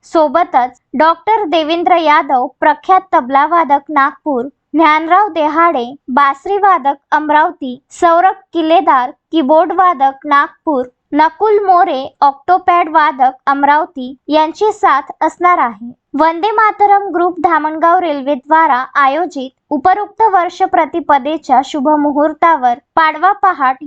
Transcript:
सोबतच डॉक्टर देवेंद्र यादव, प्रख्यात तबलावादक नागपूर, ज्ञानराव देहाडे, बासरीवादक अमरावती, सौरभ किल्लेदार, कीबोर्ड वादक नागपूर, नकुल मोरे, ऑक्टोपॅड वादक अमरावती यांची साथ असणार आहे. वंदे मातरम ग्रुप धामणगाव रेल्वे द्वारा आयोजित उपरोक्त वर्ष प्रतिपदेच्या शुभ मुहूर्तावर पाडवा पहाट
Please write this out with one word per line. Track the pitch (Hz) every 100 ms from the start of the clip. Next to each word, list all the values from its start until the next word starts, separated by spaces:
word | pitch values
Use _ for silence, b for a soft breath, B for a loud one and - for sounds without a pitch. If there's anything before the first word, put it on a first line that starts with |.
सोबतच | _ 339 302 320 359 285 247 254 _ 254
डॉक्टर | 311 330 - 440
देवेंद्र | 392 330 302 339 349 349
यादव, | 320 302 285 269 262 -
प्रख्यात | 311 294 - 381 370
तबलावादक | 330 247 269 302 339 302 285 285
नागपूर, | 302 277 294 311 262 262 - _
ज्ञानराव | 294 311 311 320 359 415
देहाडे, | 320 302 302 339 294 240 285 -
बासरीवादक | 254 277 269 370 403 392 359 269 285 -
अमरावती, | 302 302 294 339 - 269 247 _
सौरभ | - 349 330 370 381 _
किल्लेदार, | 330 320 330 339 277 254 - _
कीबोर्ड | 320 262 311 339
वादक | 359 370 311 269 277 294
नागपूर, | 285 311 _ - 277 254 _ -
नकुल | 294 311 320 427 415
मोरे, | 392 349 381 269 269 -
ऑक्टोपॅड | 285 277 - 359 359 349 339
वादक | 311 302 269 262 254 -
अमरावती | 277 277 294 302 - 254 277 -
यांची | 302 311 320 427
साथ | 415 381 277 285 -
असणार | 320 - 359 359
आहे. | 254 208 233 254 _ 269
वंदे | 320 330 392
मातरम | 427 427 403 403 403 392
ग्रुप | 349 359 349
धामणगाव | 339 320 302 311 339 349
रेल्वे | 349 285 262
द्वारा | 285 285 320 320 247 262
आयोजित | 269 269 285 339 285 262 _ -
उपरोक्त | 294 370 392 415 - 440
वर्ष | 381 349 359
प्रतिपदेच्या | 370 370 302 339 285 285 254 311 - 254
शुभ | 277 311 269
मुहूर्तावर | 302 294 285 302 311 339 311 247 240 _
पाडवा | - 320 311 359
पहाट | 403 392 339 262 262